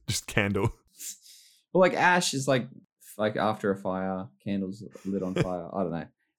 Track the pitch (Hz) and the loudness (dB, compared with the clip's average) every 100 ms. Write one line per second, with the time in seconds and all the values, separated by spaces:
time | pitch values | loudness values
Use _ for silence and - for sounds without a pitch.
0 | - - - - 101 98 98 - _ - | -6 -6 -2 0 2 2 0 -4 _ -16
1 | - - - - - _ _ 180 180 - | -14 -14 -20 -20 -20 _ _ 4 6 6
2 | 170 180 180 139 135 131 - - _ _ | 4 4 2 -2 2 0 0 -12 _ _
3 | - - 107 107 101 104 104 98 98 92 | -14 -2 -2 2 0 0 -2 -2 -2 -2
4 | 95 92 95 _ 104 98 95 95 95 - | -2 -4 -8 _ -6 -4 -4 -8 -14 -12
5 | 95 98 92 92 92 90 85 - 87 82 | -4 -4 -2 -2 -2 -4 -6 -4 -2 -4
6 | 73 _ _ | -8 _ _